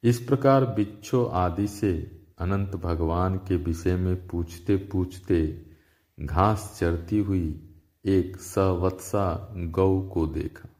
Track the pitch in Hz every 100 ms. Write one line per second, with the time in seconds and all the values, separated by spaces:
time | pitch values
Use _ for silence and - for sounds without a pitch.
0 | 117 120 - 135 139 135 131 104 104 -
1 | - 127 117 90 90 85 101 - 104 82
2 | - - - _ 87 98 98 92 85 82
3 | 82 85 92 95 - 90 80 82 - 90
4 | 92 90 - 87 82 - - 98 98 95
5 | 90 - - 87 78 - - - _ _
6 | _ - 76 78 98 104 - - 87 85
7 | 82 107 101 95 82 78 - - _ _
8 | 101 95 87 - - - 95 90 92 -
9 | - 104 95 85 - 98 85 82 95 95
10 | 95 85 80 76 - - - _